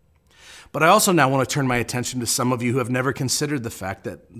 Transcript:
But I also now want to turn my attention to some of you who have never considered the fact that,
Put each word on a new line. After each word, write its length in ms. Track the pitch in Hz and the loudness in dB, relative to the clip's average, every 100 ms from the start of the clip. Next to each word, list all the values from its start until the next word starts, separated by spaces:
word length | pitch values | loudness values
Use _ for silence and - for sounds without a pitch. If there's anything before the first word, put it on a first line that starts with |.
| _ _ _ _ - - - | _ _ _ _ -20 -20 -10
But 100 | 143 | 2
I 60 | 160 | 6
also 220 | 208 208 | 6 6
now 180 | 175 131 | 4 4
want 200 | 135 127 | 2 0
to 40 | |
turn 140 | 147 131 | 0 0
my 100 | 120 | 0
attention 420 | 113 123 117 127 | -2 -4 -6 -4
to 60 | 113 | -4
some 260 | - 123 | -2 0
of 100 | 123 | 0
you 100 | 123 | 0
who 60 | 131 | -2
have 120 | 117 | -2
never 220 | 127 131 | -2 -2
considered 500 | 131 131 - 147 147 | -2 -4 -4 -4 -4
the 80 | 113 | -8
fact 340 | - 92 98 | -10 -10 -8
that, 160 | 117 80 - | -10 -12 -14